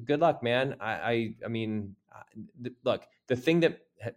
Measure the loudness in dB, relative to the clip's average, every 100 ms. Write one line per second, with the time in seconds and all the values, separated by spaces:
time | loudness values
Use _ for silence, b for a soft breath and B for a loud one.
0 | 0 2 4 2 2 2 0 -2 -6 -4
1 | 0 0 -2 -6 -6 -4 -2 -4 -6 -14
2 | _ -20 -20 -18 -18 -12 -14 -6 -2 -2
3 | -4 b -2 0 4 4 4 0 _ -12
4 | -10